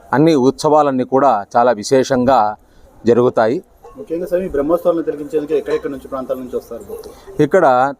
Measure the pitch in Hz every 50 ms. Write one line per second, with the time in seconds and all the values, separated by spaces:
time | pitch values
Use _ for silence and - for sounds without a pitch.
0 | - - 120 127 156 165 160 131 123 131 131 - - 151 151 151 147 143 135 127
1 | 123 - 131 135 143 135 117 104 98 - - 120 120 123 113 104 104 - 135 131
2 | 123 - 135 123 123 127 135 117 107 107 107 - _ _ _ _ - - _ -
3 | - 113 117 120 120 131 - 120 110 113 139 185 - _ _ _ - - - -
4 | - - 160 170 190 202 175 180 190 170 143 143 139 156 170 165 - 175 170 165
5 | 147 160 151 147 147 143 160 151 147 143 156 135 - 143 151 151 156 143 139 127
6 | 131 123 135 131 127 131 131 127 127 120 120 113 - - 117 110 101 - - -
7 | - 107 - - - - - - 147 139 185 185 165 135 127 123 131 143 135 -